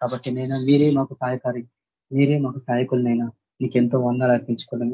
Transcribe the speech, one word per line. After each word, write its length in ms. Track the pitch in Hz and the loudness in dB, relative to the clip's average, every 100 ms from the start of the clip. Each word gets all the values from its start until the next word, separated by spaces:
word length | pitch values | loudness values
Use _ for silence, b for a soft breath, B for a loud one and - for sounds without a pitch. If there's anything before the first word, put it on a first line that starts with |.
కాబట్టి 280 | 123 127 135 127 | -6 -4 -6 -4
నైనా 200 | 131 135 131 | -4 -2 2
మీరే 220 | 143 147 139 | 4 4 2
మాకు 160 | 135 - | -2 -4
సహాయకారి, 420 | 123 127 127 123 120 _ _ _ _ | -4 -4 -4 -6 -10 _ _ _ _
మీరే 260 | 135 143 147 | 0 2 2
మాకు 160 | 135 131 | -2 -6
సహాయకులనైనా. 600 | - 120 117 127 120 120 117 - _ _ | -4 -2 0 0 0 0 -2 -8 _ _
మీకు 160 | 123 123 | -2 2
ఎంతో 160 | 120 131 | 2 2
వందనాలు 280 | 123 123 127 120 | 0 0 2 2
అర్పించుకోండి. 480 | 120 117 - 117 120 | 0 -6 -6 -6 -2